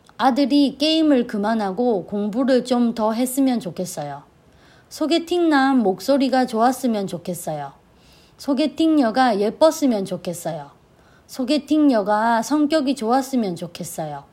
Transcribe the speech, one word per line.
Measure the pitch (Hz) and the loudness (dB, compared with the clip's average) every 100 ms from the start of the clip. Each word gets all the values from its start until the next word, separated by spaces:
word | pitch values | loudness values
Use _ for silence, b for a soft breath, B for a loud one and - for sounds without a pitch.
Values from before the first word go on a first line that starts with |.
| b - | b -2
아들이 | 254 269 269 285 277 277 | 0 2 4 4 2 2
게임을 | 311 320 311 262 240 | 0 2 4 2 0
그만하고 | 208 208 226 202 185 247 202 165 | -2 -2 -2 -2 -2 0 0 -2
공부를 | 208 208 208 262 254 | -4 -2 -2 2 2
좀 | 247 240 233 | 2 0 0
더 | 226 214 | 0 -2
했으면 | 220 254 277 269 233 | 0 -2 0 0 0
좋겠어요. | 180 165 180 - 147 139 - _ _ b b b b | -4 -8 -8 -8 -10 -12 -18 _ _ b b b b
소개팅남 | - 302 330 330 349 330 285 269 262 | -4 0 0 0 0 2 4 4 2
목소리가 | 202 185 - 277 269 262 254 | 2 0 0 0 2 0 0
좋았으면 | 220 240 254 254 214 190 | 2 0 0 -2 -2 -4
좋겠어요. | 170 190 175 - 151 139 - _ b b b b - | -8 -8 -8 -8 -8 -10 -16 _ b b b b -10
소개팅녀가 | - 262 302 - 320 302 233 233 254 202 | -4 -2 -2 0 2 4 2 2 2 2
예뻤으면 | 208 220 320 311 285 208 | 0 4 2 4 0 0
좋겠어요. | 190 180 185 165 165 160 143 - _ b b b - | -4 -6 -8 -8 -8 -8 -12 -20 _ b b b -14
소개팅녀가 | - 247 302 - 302 294 226 196 208 233 226 | -6 -2 -2 0 2 4 4 2 2 2 0
성격이 | 226 302 294 320 269 269 | 0 0 2 0 0 -2
좋았으면 | 220 262 262 254 202 | 0 0 0 -2 -2
좋겠어요. | 165 170 - 170 - 156 143 - | -4 -8 -10 -10 -8 -8 -10 -14